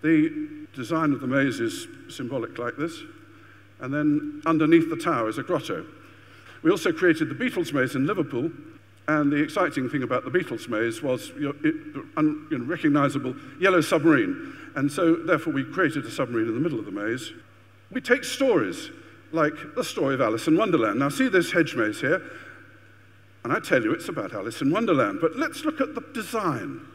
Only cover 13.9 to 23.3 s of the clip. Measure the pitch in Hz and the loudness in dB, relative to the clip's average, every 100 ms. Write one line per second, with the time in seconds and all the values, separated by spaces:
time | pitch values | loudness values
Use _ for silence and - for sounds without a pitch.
13.9 | 165 156 156 95 - - - - - 139 | 4 6 6 4 -2 -8 -14 -10 -2 -2
14.9 | 170 170 165 170 156 - 139 131 - 170 | 2 4 4 2 0 0 -4 -4 0 0
15.9 | 147 127 - 127 117 113 113 170 113 104 | 0 -8 -4 -2 0 -2 0 -2 -2 -6
16.9 | 98 104 123 - - - - - - - | -6 -4 -4 -8 -16 -20 -20 -20 -20 -10
17.9 | 254 247 247 - - 269 190 101 - - | -10 0 0 0 0 4 4 2 -4 -10
18.9 | - - - - 160 147 - 190 240 214 | -16 -20 -20 -8 0 0 0 -10 -6 -4
19.9 | - 139 131 117 113 160 160 214 151 110 | -2 0 2 2 2 4 4 6 4 2
20.9 | 107 139 143 175 185 165 180 156 135 110 | 2 -2 0 2 4 4 2 0 0 -2
21.9 | 104 139 180 - - - - - - - | 0 0 0 -2 -18 -18 -20 -20 -20 -20
22.9 | - - - - | -20 -20 -20 -20